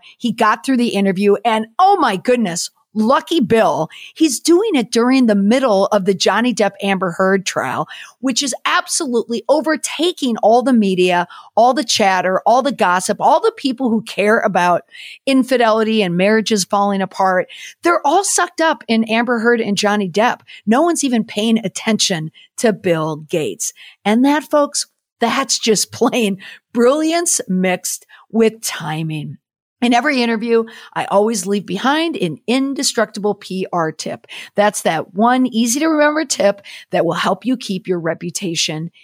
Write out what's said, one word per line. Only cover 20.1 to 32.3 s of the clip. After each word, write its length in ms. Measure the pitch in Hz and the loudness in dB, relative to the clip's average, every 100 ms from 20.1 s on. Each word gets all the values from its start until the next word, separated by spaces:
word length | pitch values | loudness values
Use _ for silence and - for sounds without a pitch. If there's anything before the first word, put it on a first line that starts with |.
| 196 233 - _ - | 0 0 0 _ -8
No 160 | 196 240 | 0 2
one's 240 | 349 330 | 2 0
even 180 | 277 233 | 0 -2
paying 360 | 220 208 226 226 | -2 -2 0 0
attention 680 | 196 - - 214 - 170 156 - _ - | -2 -6 -2 -2 0 -4 -8 -14 _ -2
to 160 | 226 | 0
Bill 440 | 190 185 165 156 151 | 0 0 0 -2 -6
Gates. 580 | 156 165 123 - - - - _ 202 | -6 -4 -4 -6 -10 -12 -20 _ 0
And 180 | 226 | 2
that, 260 | 277 302 302 | 2 0 0
folks, 360 | 294 285 - - _ _ - | 0 0 -4 -10 _ _ -4
that's 380 | 233 247 269 - | -2 -2 -4 -2
just 340 | 233 202 - | 0 0 -2
plain 500 | - 254 247 208 190 - - _ | -2 0 0 -2 -4 -10 -20 _
brilliance 720 | 240 240 302 320 339 349 - - | 2 2 2 0 -2 -2 -4 -2
mixed 600 | 185 185 180 - - _ - _ | -2 0 -2 -6 -12 _ -20 _
with 320 | 220 220 220 | 0 0 0
timing. 720 | - - 156 156 160 156 147 135 _ _ _ - | -10 -10 -8 -6 -6 -6 -10 -14 _ _ _ -4
In 100 | 240 | 0
every 300 | 240 285 262 | 2 2 0
interview, 420 | 233 226 233 226 226 - - | 0 -2 0 0 0 -10 -12
I 100 | 165 | -8
always 420 | - 196 214 220 180 | -2 0 2 -2 -2
leave 200 | 208 175 | -4 -4
behind 500 | 185 247 311 339 - | -4 0 0 -2 -2
an 220 | 175 | -4